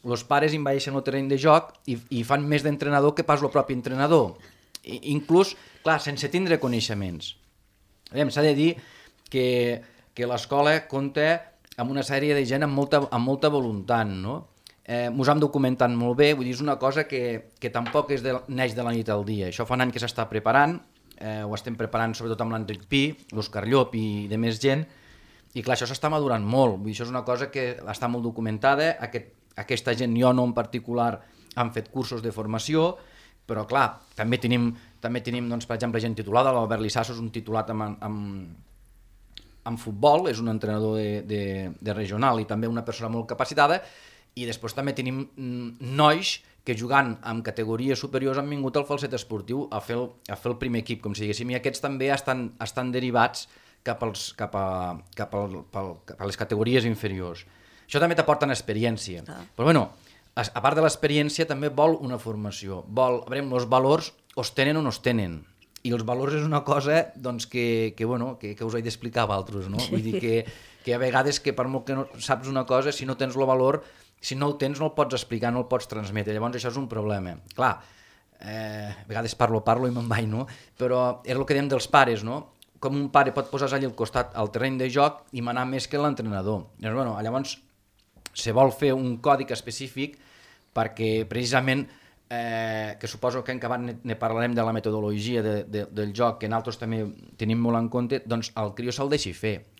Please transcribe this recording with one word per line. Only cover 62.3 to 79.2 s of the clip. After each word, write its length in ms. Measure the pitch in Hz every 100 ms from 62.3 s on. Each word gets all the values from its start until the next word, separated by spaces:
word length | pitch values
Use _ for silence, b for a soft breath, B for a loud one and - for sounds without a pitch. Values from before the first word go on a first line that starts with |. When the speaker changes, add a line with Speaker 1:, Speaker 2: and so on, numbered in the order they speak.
| 107 104 - 98 92 92
Speaker 1:
Vol, 360 | 110 127 123 -
a 40 |
veure, 140 | 131 139 127
els 100 | 117
valors 440 | 127 131 160 - _ _ -
os 160 | 120
tenen 220 | - 135 156
o 40 |
no 100 | 143
os 80 | -
tenen. 380 | 120 117 92 80 - _ _ -
I 120 | 120 117
els 80 |
valors 300 | 110 123 139 151
és 80 |
una 160 | 151 147
cosa, 440 | 139 143 139 160 - -
doncs, 300 | 123 120 -
que, 460 | 127 117 113 110 -
que, 80 |
bueno, 300 | 113 123 127 123
que, 140 | 104
que 100 | 107
us 100 | 113 117
he 60 |
d'explicar 400 | 117 110 120 117
a 60 | 107
vosaltres, 400 | 98 92 101 92
no? 80 | 107
Speaker 2:
Sí. 80 | 127
Speaker 1:
Vull 140 | 113
dir 160 | 110 139
que, 140 | 117 113 113 B B B
que 100 | -
a 40 | 120
vegades, 400 | 127 131 135 139
que 140 | 143 127
per 80 | 127
molt 140 | 135 -
que 80 | 135
no, 80 | 135 117
saps 300 | - 123 131
una 140 | 135 120
cosa, 240 | 127 139
si 160 | 139 131
no 80 | 127
tens 180 | 131
el 120 | 131 131
valor, 320 | 131 131 147 B B B _
si 160 | - 135
no 140 | 143
el 60 | 143
tens, 160 | 135 143
no 120 | 156
el 20 |
pots 240 | - 131 127
explicar, 320 | - 117 120
no 120 | 123
el 60 | 120
pots 160 | 127 -
transmetre. 460 | 107 101 104 104 107
Llavors, 220 | 117 123
això 80 | 123
és 80 | 123
un 80 | 127
problema. 460 | 110 104 101 92 80 - -
Clar, 160 | 127 - B B B B B _
eh, 520 | - 110 107 107 104
a 140 | 101 101
vegades 260 | 110